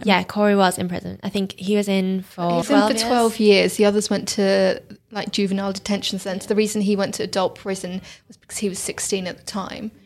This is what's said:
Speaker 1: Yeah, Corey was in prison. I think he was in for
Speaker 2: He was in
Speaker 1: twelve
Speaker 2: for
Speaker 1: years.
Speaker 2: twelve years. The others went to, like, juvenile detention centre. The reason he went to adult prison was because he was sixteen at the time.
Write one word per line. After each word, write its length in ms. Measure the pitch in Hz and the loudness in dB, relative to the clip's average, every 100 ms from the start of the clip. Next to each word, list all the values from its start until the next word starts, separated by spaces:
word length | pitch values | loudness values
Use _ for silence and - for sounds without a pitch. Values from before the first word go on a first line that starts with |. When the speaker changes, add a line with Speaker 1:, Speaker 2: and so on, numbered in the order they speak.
Speaker 1:
Yeah, 200 | 202 185 | 2 2
Corey 320 | 185 208 208 202 | 0 2 4 6
was 200 | 185 - | 4 2
in 120 | 180 | -4
prison. 320 | 180 180 190 | -6 -8 -8
I 60 | 196 | -6
think 240 | 196 190 | -4 -4
he 240 | - 185 208 | -6 -2 0
was 100 | 202 | 2
in 340 | 196 185 190 | 0 0 -2
for 280 | 185 - 175 | -6 -4 0
Speaker 2:
He 60 | 170 | 0
was 140 | 208 | 4
in 40 | |
Speaker 1:
twelve 160 | 202 208 | 4 4
Speaker 2:
for 20 | |
Speaker 1:
years. 80 | 220 | 2
Speaker 2:
twelve 340 | 226 247 226 226 | 2 2 2 4
years. 360 | 208 190 180 196 | 6 6 4 4
The 80 | |
others 260 | 208 208 - | 2 2 0
went 160 | 202 - | -4 -4
to, 520 | - 196 196 190 - - - _ | 0 2 4 2 0 -8 -20 _
like, 180 | 208 196 | -8 -6
juvenile 420 | 208 202 196 196 | -2 0 0 -4
detention 460 | 190 - 202 - 190 | -6 -4 -4 -2 -6
centre. 300 | 196 185 - | -6 -8 0
The 80 | 208 | 2
reason 260 | 214 214 | 2 0
he 140 | 196 196 | 0 2
went 180 | 196 | 0
to 80 | - | -2
adult 320 | 202 196 185 | -4 0 -2
prison 480 | - 202 190 180 185 - - _ | -2 -8 -6 -6 -10 -12 -20 _
was 100 | - | -20
because 220 | _ - | _ -6
he 100 | 202 | -4
was 120 | 185 | -4
sixteen 480 | - - - 190 180 | -8 -6 -4 -4 -4
at 100 | - | -10
the 60 | |
time. 480 | - 202 180 - 214 - | -10 -8 -8 -10 -12 -14